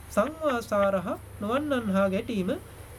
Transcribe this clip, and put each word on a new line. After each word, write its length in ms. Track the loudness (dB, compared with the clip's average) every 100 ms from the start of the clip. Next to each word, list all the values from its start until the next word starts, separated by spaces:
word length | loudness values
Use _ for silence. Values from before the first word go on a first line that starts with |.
| -2
සංවාසාරහ 1040 | 0 0 0 0 0 0 2 4 2 0 -6 -8 -8
නොවන්නන් 560 | -2 0 2 0 2
හා 180 | 4 4
ගැටීම 400 | 2 0 0 0 -2 -6 -16 -16